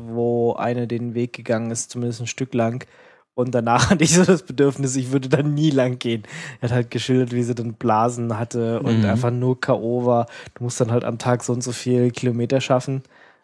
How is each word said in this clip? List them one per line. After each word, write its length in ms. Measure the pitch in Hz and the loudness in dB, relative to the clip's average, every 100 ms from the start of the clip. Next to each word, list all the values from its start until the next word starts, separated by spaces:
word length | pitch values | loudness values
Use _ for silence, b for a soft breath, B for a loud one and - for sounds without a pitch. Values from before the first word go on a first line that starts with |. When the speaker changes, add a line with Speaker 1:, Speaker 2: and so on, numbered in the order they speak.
| 113 | -6
Speaker 1:
wo 460 | 117 120 120 117 | -2 0 2 2
eine 340 | - 113 123 117 | 0 -2 -2 -4
den 260 | 117 120 | -4 -4
Weg 200 | 117 123 | -4 -4
gegangen 360 | - 117 113 113 | -6 -4 -2 -2
ist, 200 | 113 - | -6 -8
zumindest 300 | 123 120 113 | -6 -6 -6
ein 40 | 117 | -8
Stück 260 | - 127 | -6 -4
lang. 320 | 123 113 123 - b b b b | -2 -2 -2 -10 b b b b
Und 200 | - 127 | -4 -2
danach 360 | 120 117 127 127 | 0 2 4 4
<laughs> 0 | |
hatte 120 | 175 | 4
ich 100 | 165 175 | 4 6
so 80 | |
das 180 | 185 190 | 6 4
Bedürfnis, 540 | - 127 139 131 135 135 | 0 0 2 2 -2 -2
ich 160 | 127 | -2
würde 160 | 135 127 | -2 2
da 120 | 151 | 2
nie 300 | 147 147 156 | 2 2 2
lang 300 | 135 127 123 | 2 2 0
gehen. 240 | 120 113 104 B B B | -2 -4 -6 B B B
Er 80 | 120 | 0
hat 40 | |
halt 160 | 123 120 | 0 0
geschildert, 400 | 120 120 127 123 | -2 2 2 2
wie 140 | 123 | 0
sie 100 | 120 | -2
dann 200 | 120 117 | -2 -6
Blasen 600 | 113 117 107 120 120 117 110 | -2 0 2 2 0 -4 -4
hatte 400 | 117 120 113 113 | -4 -2 -2 0
und 180 | - 110 | 0 2
Speaker 2:
Mhm. 60 | |
Speaker 1:
einfach 260 | 107 110 120 | 2 2 0
nur 300 | 123 127 127 | 0 0 0
K 120 | - | 0
O 300 | 123 113 123 | 0 0 0
war. 220 | 123 117 120 B B - | 2 2 0 B B -10
Du 80 | |
musst 160 | 123 - | -6 -2
dann 100 | 117 | 0
halt 140 | 120 | 0
am 140 | 117 117 | -2 -4
Tag 260 | 123 120 | 0 0
so 80 | - | 0
und 100 | 123 | -4
so 80 | 123 | -4
viel 400 | 113 127 123 123 | -6 0 2 2
Kilometer 500 | 123 123 117 120 135 | 0 -2 0 0 0
schaffen. 420 | - 127 139 135 - b b b | 2 0 0 -6 -8 b b b